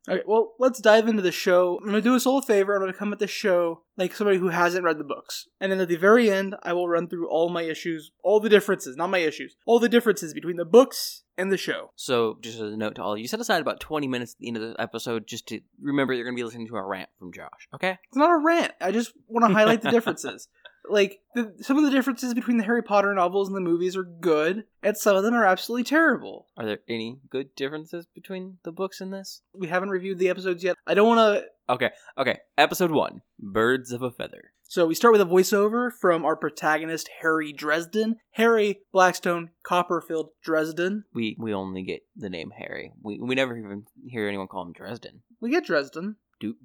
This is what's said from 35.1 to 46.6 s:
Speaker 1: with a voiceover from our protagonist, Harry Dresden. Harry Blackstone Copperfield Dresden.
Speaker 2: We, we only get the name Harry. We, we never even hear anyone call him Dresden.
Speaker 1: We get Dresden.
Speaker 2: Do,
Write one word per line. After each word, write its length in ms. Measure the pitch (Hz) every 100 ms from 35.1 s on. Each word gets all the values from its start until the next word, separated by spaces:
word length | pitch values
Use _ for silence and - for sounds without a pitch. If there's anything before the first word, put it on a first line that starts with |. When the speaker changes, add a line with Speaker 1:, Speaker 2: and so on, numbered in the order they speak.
Speaker 1:
with 100 | 220
a 40 | 180
voiceover 640 | 185 185 202 208 233 247
from 320 | 233 185 165
our 120 | 151 156
protagonist, 760 | 156 - 160 156 160 160 - -
Harry 300 | 160 160 151
Dresden. 640 | 143 151 160 165 214 220 226 _
Harry 500 | - 233 226 208 196 _
Blackstone 580 | 190 185 170 185 170 165 _
Copperfield 640 | - 180 175 170 - 160 - _
Dresden. 600 | - 156 156 160 180 214 -
Speaker 2:
We, 240 | - 110 -
we 120 | 113
only 300 | 98 95 92
get 200 | 92 80 _ -
the 140 | 101
name 220 | 90 78 -
Harry. 360 | - - - -
We, 160 | 107 110
we 140 | 120
never 220 | 131 131 117
even 280 | 104 101 113 _ 123
hear 220 | 120 104
anyone 180 | 101 95
call 160 | 98 87
him 60 |
Dresden. 480 | 82 95 113 - - _ 233
Speaker 1:
We 100 | 233
get 140 | 330 -
Dresden. 480 | 160 139 156 196 214 _ -
Speaker 2:
Do, 160 | 107 117